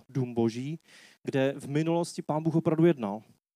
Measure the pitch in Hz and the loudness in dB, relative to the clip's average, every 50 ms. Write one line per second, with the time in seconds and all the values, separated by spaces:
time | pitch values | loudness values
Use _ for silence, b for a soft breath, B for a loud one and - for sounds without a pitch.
0 | - - - 139 123 123 120 117 117 113 110 123 131 147 165 - B B B B | -16 -8 -4 -4 -4 -2 0 0 0 0 0 -4 -6 -8 -10 -10 B B B B
1 | B B B B - - - 135 135 139 139 - - 135 139 151 160 165 165 170 | B B B B -8 -2 0 0 0 0 0 -4 -6 -4 -2 0 0 2 0 0
2 | 170 - - - - - 147 156 160 165 160 165 - 170 160 160 165 175 160 127 | -2 -2 -6 -8 -6 -4 -4 -2 0 0 0 2 2 2 4 4 6 4 4 2
3 | 110 98 101 107 - - _ _ _ _ _ | -2 -6 -6 -8 -10 -16 _ _ _ _ _